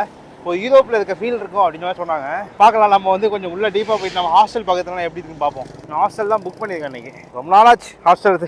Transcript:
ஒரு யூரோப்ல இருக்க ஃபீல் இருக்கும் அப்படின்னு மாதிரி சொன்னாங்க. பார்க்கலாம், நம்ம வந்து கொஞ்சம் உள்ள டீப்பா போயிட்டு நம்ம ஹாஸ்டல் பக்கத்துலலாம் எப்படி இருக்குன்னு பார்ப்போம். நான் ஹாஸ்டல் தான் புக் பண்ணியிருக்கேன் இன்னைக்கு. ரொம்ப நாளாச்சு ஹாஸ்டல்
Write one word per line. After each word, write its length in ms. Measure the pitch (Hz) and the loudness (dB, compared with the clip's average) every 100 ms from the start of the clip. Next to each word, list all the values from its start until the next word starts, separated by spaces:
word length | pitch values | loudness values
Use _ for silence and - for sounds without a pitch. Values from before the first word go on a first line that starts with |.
| 202 - - - 175 | -4 -8 -20 -14 -8
ஒரு 80 | 175 | -6
யூரோப்ல 360 | 233 269 269 226 | 2 2 4 -2
இருக்க 140 | 196 170 | -4 -6
ஃபீல் 220 | 226 233 | -6 -6
இருக்கும் 240 | 196 190 | -6 0
அப்படின்னு 240 | 180 160 180 | 0 -2 -8
மாதிரி 140 | 180 | -8
சொன்னாங்க. 280 | 170 156 139 170 202 - | -6 -6 -6 -8 -8 4
பார்க்கலாம், 320 | 214 220 208 | 4 4 4
நம்ம 160 | 196 190 190 | 2 2 0
வந்து 120 | 214 | 0
கொஞ்சம் 180 | 202 185 175 | -4 -8 -4
உள்ள 120 | 214 | -4
டீப்பா 220 | 196 220 214 | -2 -2 -4
போயிட்டு 200 | 190 180 | -4 -4
நம்ம 120 | 175 175 | 2 4
ஹாஸ்டல் 280 | 214 233 190 | 2 0 -2
பக்கத்துலலாம் 380 | 180 175 180 170 | -2 -2 -6 -8
எப்படி 140 | 165 | -8
இருக்குன்னு 220 | 160 151 | -14 -6
பார்ப்போம். 240 | 147 135 123 - - | -6 -6 -16 -16 -10
நான் 100 | 151 | -2
ஹாஸ்டல் 280 | 196 202 208 | -2 -2 -2
தான் 100 | 214 185 | -2 -4
புக் 120 | - | -12
பண்ணியிருக்கேன் 300 | 214 170 147 | -10 -8 -10
இன்னைக்கு. 200 | 127 120 - - 123 | -12 -18 -20 -16 -12
ரொம்ப 140 | 147 196 | 2 6
நாளாச்சு 360 | 233 240 - - 170 | 6 6 0 -4 0
ஹாஸ்டல் 420 | 185 208 180 | 2 2 0